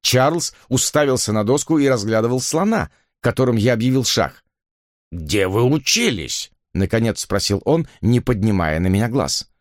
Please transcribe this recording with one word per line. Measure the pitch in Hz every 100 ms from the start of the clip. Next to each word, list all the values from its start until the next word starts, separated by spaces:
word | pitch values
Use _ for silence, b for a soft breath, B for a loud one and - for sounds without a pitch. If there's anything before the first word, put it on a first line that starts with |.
| -
Чарльз | 127 135 170 - b b
уставился | 127 - 151 143 127 -
на | 107
доску | 104 143 - 160
и | 139
разглядывал | 123 101 110 113 127
слона, | 127 160 202 226 - _ _ _
которым | - - 131 117
я | 110
объявил | 117 123 131 120
шах. | - 76 - _ _ _ _ _ _ _
«Где | 85 78 101 95
вы | 101
учились?» — | 123 151 - 220 233 107 67 - - _ _ -
наконец | 95 113 113 101
спросил | - 101 - 98 -
он, | 160 151 B
не | 104 120
поднимая | - 113 110 98 80 78
на | 92
меня | 98 113
глаз. | 127 73 - - _